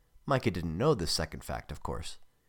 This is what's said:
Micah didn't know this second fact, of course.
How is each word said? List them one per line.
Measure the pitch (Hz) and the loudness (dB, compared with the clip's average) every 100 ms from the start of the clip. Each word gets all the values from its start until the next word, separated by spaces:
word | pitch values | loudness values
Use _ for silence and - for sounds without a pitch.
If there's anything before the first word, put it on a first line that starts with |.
| _ - - | _ -12 2
Micah | 135 120 | 4 4
didn't | 87 82 80 | 0 -2 2
know | 143 | 4
this | 131 80 | 4 2
second | - 80 - | 0 0 -6
fact, | - 60 - | -6 -8 -6
of | 76 | -8
course. | - 64 - - - _ | -6 -6 -6 -12 -16 _